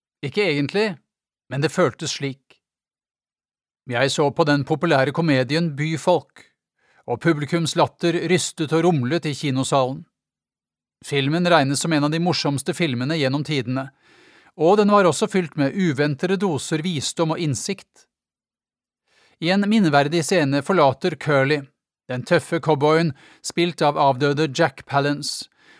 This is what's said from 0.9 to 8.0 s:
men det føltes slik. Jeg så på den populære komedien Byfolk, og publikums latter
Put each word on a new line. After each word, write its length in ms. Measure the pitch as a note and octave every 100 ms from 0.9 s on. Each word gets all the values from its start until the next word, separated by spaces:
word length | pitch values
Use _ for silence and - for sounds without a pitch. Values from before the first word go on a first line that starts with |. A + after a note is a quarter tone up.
| E3 _ _ _ _ _
men 140 | C3+
det 80 | D3+
føltes 460 | - D3+ - D#3 -
slik. 400 | C#3 C3 _ _ _ _ _ _ _ _ _ _ _ _ _ _ -
Jeg 240 | A#2+ C3+
så 140 | D3 C#3+ -
på 80 |
den 220 | D#3 C#3+ C3+
populære 460 | D3+ E3+ C#3 C3+ D3
komedien 540 | E3 C3+ B2 D#3 E3+ C#3
Byfolk, 680 | D#3 D#3 - E3 - - _ _ _ _ _ _ -
og 140 | A#2+
publikums 540 | E3+ D3+ C#3+ E3+ D#3+ E3+
latter 380 | D3+ -